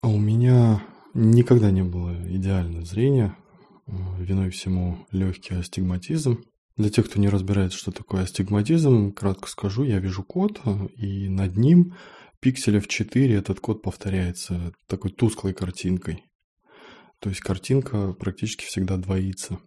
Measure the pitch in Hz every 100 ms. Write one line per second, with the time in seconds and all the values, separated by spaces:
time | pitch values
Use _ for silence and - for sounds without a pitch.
0 | 120 107 104 113 123 127 117 104 - -
1 | - - 110 117 123 123 107 95 92 90
2 | 87 87 87 92 95 95 85 82 82 107
3 | 127 139 104 - _ _ _ - - 92
4 | 92 92 90 95 95 90 - 92 90 87
5 | - 95 95 90 - 92 87 - 95 90
6 | - 160 139 117 - _ _ - 107 104
7 | 107 - 101 98 95 101 92 - - 90
8 | - 95 92 - 95 104 104 165 151 120
9 | 101 101 101 95 - - 101 104 143 101
10 | 95 92 98 180 202 208 113 98 95 -
11 | 101 98 98 95 95 90 127 175 175 -
12 | - - - _ 131 127 - 104 98 -
13 | 107 123 135 107 98 95 - 107 - -
14 | - 95 90 87 - 90 87 - _ 95
15 | 95 - 117 - 98 92 90 - 92 92
16 | 87 82 _ _ _ _ _ - - -
17 | - _ 101 92 - 95 - 135 131 107
18 | 98 90 - 92 110 - - - 92 95
19 | 92 95 95 92 - 92